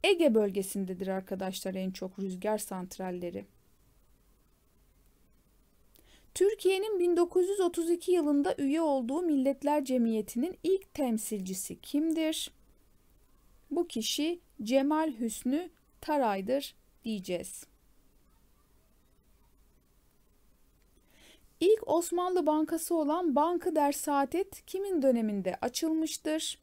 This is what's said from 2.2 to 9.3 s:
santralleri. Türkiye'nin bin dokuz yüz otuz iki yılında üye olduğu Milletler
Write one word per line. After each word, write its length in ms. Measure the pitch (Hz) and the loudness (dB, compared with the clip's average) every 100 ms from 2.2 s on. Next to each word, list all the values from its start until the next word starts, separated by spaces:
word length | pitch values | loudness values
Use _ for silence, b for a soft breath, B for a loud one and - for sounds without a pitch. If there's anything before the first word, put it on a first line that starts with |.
| 196 180 208 214 | -8 -4 -2 -2
santralleri. 840 | - 185 180 - 190 180 175 190 196 _ _ _ _ _ _ _ _ _ _ _ _ _ _ _ _ _ _ _ _ _ _ _ _ - b b b | -4 -10 -10 -8 -8 -6 -8 -10 -14 _ _ _ _ _ _ _ _ _ _ _ _ _ _ _ _ _ _ _ _ _ _ _ _ -20 b b b
Türkiye'nin 680 | - 381 427 370 381 427 403 | 2 2 4 0 0 0 0
bin 160 | 349 339 | 2 4
dokuz 320 | 339 370 359 | 2 2 2
yüz 120 | 403 | 2
otuz 300 | 349 349 330 | 0 0 0
iki 220 | 349 - | -2 2
yılında 420 | 359 294 285 285 - | 2 4 2 2 0
üye 220 | 277 311 | 0 2
olduğu 420 | 320 269 233 285 | 2 2 0 -2
Milletler 600 | 359 | 2